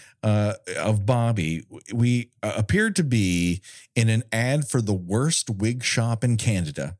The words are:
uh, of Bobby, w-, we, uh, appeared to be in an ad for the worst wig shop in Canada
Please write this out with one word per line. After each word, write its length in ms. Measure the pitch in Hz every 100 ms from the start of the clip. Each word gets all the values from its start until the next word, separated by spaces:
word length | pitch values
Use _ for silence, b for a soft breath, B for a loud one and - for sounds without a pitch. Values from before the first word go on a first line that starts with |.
| B B
uh, 300 | 110 104 104 98 - 85
of 260 | 87 107
Bobby, 580 | 98 123 117 110 80 80
w-, 200 | - 78 - 117
we, 340 | 120 123 117 -
uh, 100 | 107 87
appeared 400 | 110 196 220 196
to 80 |
be 560 | 151 120 95 87 87 87 B B B -
in 120 | 113
an 140 | 113 -
ad 360 | 113 123 147 143
for 120 | 127
the 140 | 107
worst 560 | 98 87 107 147 160 -
wig 340 | 98 110 123
shop 400 | 120 - 117 113
in 140 | 123 117
Canada 580 | - 98 80 73 69